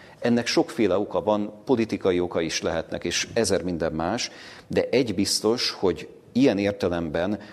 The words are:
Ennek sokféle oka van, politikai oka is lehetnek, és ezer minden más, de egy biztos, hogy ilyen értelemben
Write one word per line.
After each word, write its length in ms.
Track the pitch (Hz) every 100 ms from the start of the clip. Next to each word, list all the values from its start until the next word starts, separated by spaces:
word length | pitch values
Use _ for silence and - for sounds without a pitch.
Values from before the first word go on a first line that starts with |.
| - -
Ennek 280 | 120 120 113
sokféle 500 | 170 156 - 101 95
oka 240 | 104 90
van, 320 | 104 104 104 - -
politikai 540 | 120 110 101 95 90
oka 220 | 87 90
is 200 | 80 -
lehetnek, 420 | 92 82 - 80
és 240 | 85 - -
ezer 300 | 117 101 95
minden 280 | 90 82 80
más, 400 | 78 85 120 - - - - -
de 200 | 98 85
egy 260 | 120 120 92
biztos, 560 | 98 - 107 120 -
hogy 360 | - 92 82 - - - 120
ilyen 220 | 135 98
értelemben 840 | 101 101 92 85 82 82 92 107 -